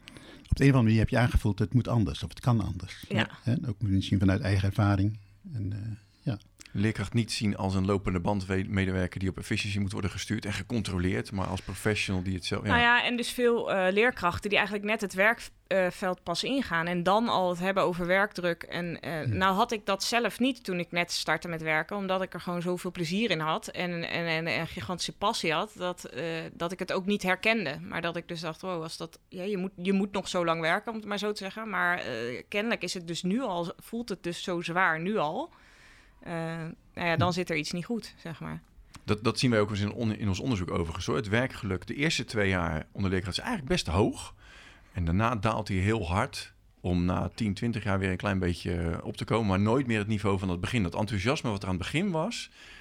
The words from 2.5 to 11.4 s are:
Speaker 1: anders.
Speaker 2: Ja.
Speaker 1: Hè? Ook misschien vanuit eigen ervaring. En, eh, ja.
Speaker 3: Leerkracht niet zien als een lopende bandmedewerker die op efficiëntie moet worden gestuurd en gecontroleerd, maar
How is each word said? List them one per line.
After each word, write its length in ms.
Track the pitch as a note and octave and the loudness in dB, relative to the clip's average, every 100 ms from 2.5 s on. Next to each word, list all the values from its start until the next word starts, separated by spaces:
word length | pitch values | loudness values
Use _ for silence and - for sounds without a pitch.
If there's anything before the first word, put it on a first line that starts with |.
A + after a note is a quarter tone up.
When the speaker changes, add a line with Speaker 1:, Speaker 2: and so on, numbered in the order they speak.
| A#2 | 4
Speaker 1:
anders. 440 | G2+ F#2+ G2+ - - | 2 -4 -10 -12 -2
Speaker 2:
Ja. 200 | - - - | 0 0 -2
Speaker 1:
Hè? 120 | - C3+ E3+ | 0 0 0
Ook 140 | G2+ | -2
misschien 360 | G#2 F#2+ - G2+ | 2 2 4 4
vanuit 220 | F#2+ F#2+ | 6 4
eigen 280 | F#2 G2 G2 | 2 2 2
ervaring. 500 | G2+ G2+ G2 G2+ G#2+ - - G3 | 2 4 4 2 -2 -12 -20 -10
En, 180 | B2+ G2 | -6 -6
eh, 60 | G#2 A2 G#2 - _ | -6 -8 -10 -14 _
ja. 160 | D3 G2+ - - - | -6 -6 -8 -20 -8
Speaker 3:
Leerkracht 400 | - G#2+ G#2+ G2 | 0 2 0 0
niet 180 | A#2 G#2+ | 0 0
zien 240 | - G#2+ G2+ | 0 0 0
als 180 | F#2+ | 0
een 100 | F#2+ F#2+ | 2 2
lopende 340 | G2+ G2+ F2+ | 2 2 0
bandmedewerker 1000 | F#2+ G#2 F#2 F#2+ F#2 G2+ F#2+ F#2 F2+ - | 0 0 0 -2 0 0 2 0 -2 -2
die 80 | F#2+ | -4
op 100 | - | -4
efficiëntie 420 | F#2+ G#2+ G2+ G2+ | -4 -2 -2 -2
moet 120 | G2 | -2
worden 180 | G#2 G2+ | -2 -4
gestuurd 340 | G2 - G#2+ | -4 -4 -4
en 80 | G2+ | -4
gecontroleerd, 800 | G2+ - A#2 G2 F#2 F2+ G#2+ - | -6 -4 -4 -2 0 0 -2 -4
maar 140 | F#2+ | -4